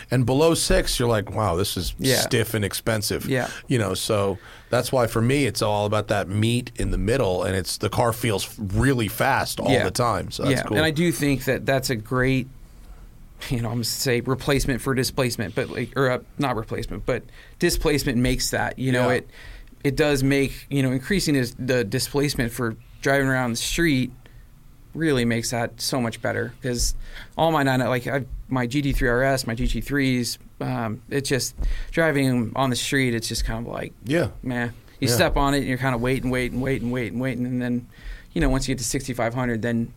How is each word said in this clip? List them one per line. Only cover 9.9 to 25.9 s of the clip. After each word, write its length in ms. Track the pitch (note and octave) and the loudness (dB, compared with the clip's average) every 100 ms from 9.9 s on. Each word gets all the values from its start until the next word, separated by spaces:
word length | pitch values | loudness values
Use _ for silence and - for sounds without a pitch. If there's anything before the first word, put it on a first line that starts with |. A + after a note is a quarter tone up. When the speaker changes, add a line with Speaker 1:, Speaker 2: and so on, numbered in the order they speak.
Speaker 1:
time. 400 | - A#2+ F#2+ F2+ | 0 0 0 -4
So 140 | - | -2
that's 120 | - C3 | 0 0
Speaker 2:
Yeah. 20 | |
Speaker 1:
cool. 120 | - G#2+ | 0 2
Speaker 2:
And 100 | D#3+ | 2
I 40 | |
do 180 | D3 F3 | 2 2
think 360 | - C#3+ C3 C3+ | 2 0 0 0
that 200 | A2 - | -2 0
that's 240 | C3+ C3 | 0 0
a 60 | A#2 | -4
great, 500 | G#2 B2+ B2+ C3 B2+ - - - - - - - - - - | -2 0 2 2 -2 -10 -20 -20 -20 -18 -20 -20 -20 -12 -4
you 100 | A#2+ | -4
know, 80 | A#2 | -2
I'm 60 | A#2+ | -2
gonna 80 | |
say 360 | A2+ - C#3 A#2+ | -4 -2 0 0
replacement 600 | A#2+ C3 - C#3 C#3+ A#2+ | 2 0 2 2 2 0
for 120 | C#3 | 0
displacement, 640 | B2+ B2+ - A#2+ - G2 - | 0 0 0 -2 -2 -4 -4
but 120 | A#2 | -4
like, 260 | - A#2+ C3+ | -4 -4 0
or, 140 | C3 | 0
uh, 60 | B2 - - | 0 -4 -4
not 160 | C#3+ | -2
replacement, 520 | A2 A2 G2+ - F2+ - | -2 -4 -6 -6 -4 -2
but 180 | A#2 - - - - | -4 -4 -18 -20 -2
displacement 600 | E3+ - D#3+ D3 C#3+ B2 | 0 2 2 2 2 2
makes 320 | B2+ B2+ - | 2 0 -2
that, 280 | A2 G#2+ - | -2 -2 -2
you 140 | C3 | 0
know, 160 | C3 B2 | 2 2
Speaker 1:
Yeah. 80 | B2+ | 0
Speaker 2:
it, 140 | - - - - - - | -2 -14 -18 -18 -18 -4
it 100 | C#3+ C3+ | 0 2
does 280 | D3+ C#3 | 4 4
make, 420 | C3+ C#3 C3+ - - | 4 2 0 -4 -4
you 120 | C#3 | 0
know, 80 | C3 | 2
increasing 460 | C3 - G3 D#3+ C#3+ | 0 0 0 2 2
is 180 | B2 - | 0 -2
the 280 | B2+ B2+ | 0 0
displacement 640 | G#2 B2+ - C#3+ C#3+ - A#2 | 0 -2 -2 0 0 0 -4
for 220 | - A#2 A2+ - - | -2 -4 -4 -12 -4
driving 280 | C#3+ C#3 C3+ | 0 2 2
around 240 | C3 B2 | 0 0
the 40 | A#2 | -2
street 540 | - - E3+ C3 B2 - - - - - - - - | -2 0 2 2 0 -6 -20 -20 -20 -20 -20 -20 -12
really 320 | D3 D#3+ C3 | -2 2 2
makes 260 | A#2 A#2 A2+ | 2 0 0
that 280 | A#2+ A#2 - | -2 -4 -4
so 200 | - | -4